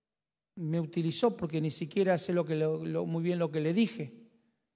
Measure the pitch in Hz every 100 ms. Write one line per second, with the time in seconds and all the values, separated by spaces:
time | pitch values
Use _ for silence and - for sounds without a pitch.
0 | _ _ _ _ _ - 156 170 160 170
1 | 165 156 233 - 165 160 156 - 156 196
2 | 190 170 - 175 160 156 156 160 160 160
3 | 170 165 170 175 160 156 151 190 220 -
4 | 135 - - _ _ _ _